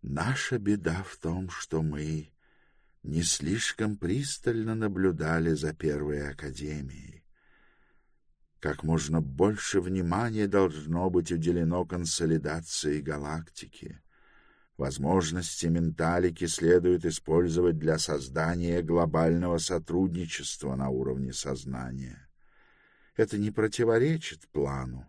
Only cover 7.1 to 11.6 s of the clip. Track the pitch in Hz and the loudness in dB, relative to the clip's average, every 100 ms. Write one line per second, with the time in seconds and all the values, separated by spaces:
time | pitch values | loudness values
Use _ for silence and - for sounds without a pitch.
7.1 | - _ - _ _ _ _ _ _ _ | -20 _ -20 _ _ _ _ _ _ _
8.1 | _ _ _ _ _ 78 73 78 80 71 | _ _ _ _ _ -6 -4 0 0 2
9.1 | 80 71 65 95 104 - 101 90 95 85 | 0 0 2 2 2 0 0 0 0 0
10.1 | 90 117 110 104 98 95 76 76 82 92 | 0 0 0 2 4 4 2 -2 0 2
11.1 | 90 85 87 80 87 | 2 2 0 2 2